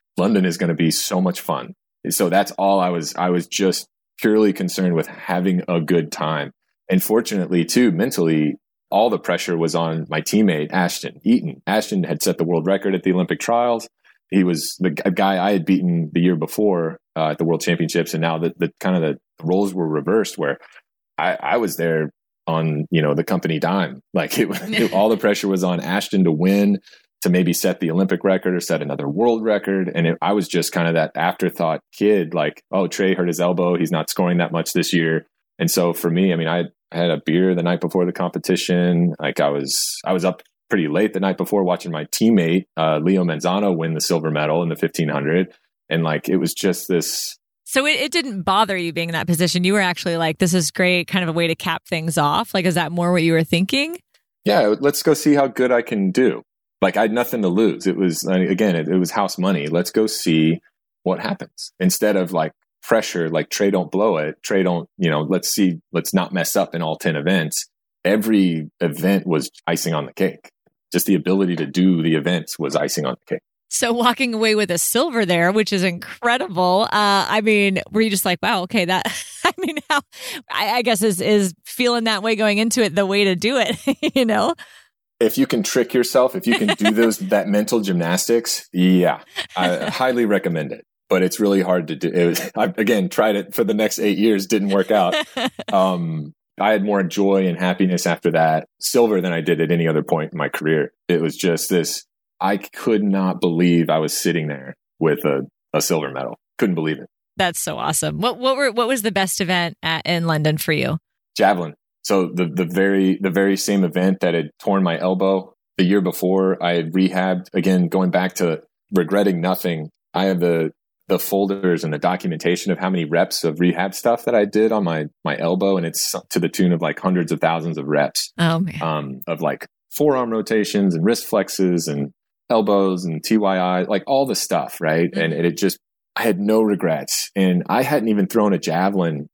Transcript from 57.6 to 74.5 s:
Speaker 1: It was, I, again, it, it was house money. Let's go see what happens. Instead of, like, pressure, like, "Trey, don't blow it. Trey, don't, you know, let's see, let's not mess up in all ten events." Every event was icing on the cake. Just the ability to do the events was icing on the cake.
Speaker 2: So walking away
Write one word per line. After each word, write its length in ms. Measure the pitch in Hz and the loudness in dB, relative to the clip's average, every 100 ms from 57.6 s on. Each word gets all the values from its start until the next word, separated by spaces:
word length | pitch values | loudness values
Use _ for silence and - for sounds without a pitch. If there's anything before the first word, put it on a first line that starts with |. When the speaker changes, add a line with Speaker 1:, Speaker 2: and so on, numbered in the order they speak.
| 110 - 95 | 2 2 -2
Speaker 1:
It 80 | 92 | 0
was, 300 | 92 78 - | 0 0 0
I, 120 | 92 | 2
again, 360 | 90 92 104 85 | 2 2 2 2
it, 120 | 78 | 0
it 100 | 92 | 0
was 120 | 87 | 0
house 280 | - 98 - | 0 -2 -2
money. 280 | 92 87 73 | 0 0 0
Let's 220 | 85 90 | -2 0
go 140 | 110 110 | 0 0
see 540 | - 87 80 78 85 - _ _ _ | 0 0 2 2 0 -6 _ _ _
what 160 | 180 185 | -4 -4
happens. 520 | 220 190 - - - - | -4 -8 -10 -16 -16 -2
Instead 360 | 185 - 104 98 | -2 2 2 0
of, 160 | 90 | 0
like, 180 | 87 80 - _ _ | -2 -4 -6 _ _
pressure, 460 | - 113 - 90 80 | 0 0 0 -2 -2
like, 200 | 80 76 | -2 -2
"Trey, 220 | - 101 | 0 0
don't 180 | 98 80 | 2 0
blow 260 | 95 107 82 | 0 0 0
it. 180 | 76 - | -2 -6
Trey, 180 | - 98 | -2 0
don't, 260 | 90 87 - - | 2 0 -4 -2
you 120 | 87 | 0
know, 120 | 76 | 0
let's 260 | 76 90 - | 0 -2 -2
see, 300 | - 95 82 - | 0 0 0 -6
let's 200 | 85 - | -6 -2
not 200 | 95 87 | 0 0
mess 220 | 92 80 104 | -2 -2 -2
up 180 | 90 85 | -2 -4
in 60 | |
all 160 | 80 78 | -6 -4
ten 180 | 90 78 | -4 -2
events." 520 | 78 95 78 - - _ _ _ | 0 0 -2 -6 -10 _ _ _
Every 640 | 90 107 110 107 92 80 76 - | 0 0 2 4 4 0 -6 -4
event 440 | 85 69 92 98 92 | -4 0 0 0 0
was 240 | 78 - - - | -2 -2 -8 -4
icing 280 | 82 85 76 | -2 -2 -4
on 100 | 69 | -4
the 80 | |
cake. 360 | - 95 - - _ _ _ _ | -2 -2 -4 -16 _ _ _ _
Just 160 | 90 - | -2 2
the 80 | 92 | 0
ability 400 | 90 98 92 82 | 2 0 0 -2
to 100 | 73 | -2
do 380 | 87 92 85 | 2 4 4
the 100 | 80 78 | 2 0
events 440 | 82 87 80 - | 0 -2 -4 -6
was 160 | 73 73 | -4 -2
icing 300 | 73 - 65 | -2 -2 -4
on 100 | - - | -6 -8
the 80 | - | -10
cake. 60 | - _ _ | -10 _ _
Speaker 2:
So 200 | - 240 | -4 -2
walking 440 | 240 240 240 254 220 | 2 0 0 -2 0
away 180 | 220 | 0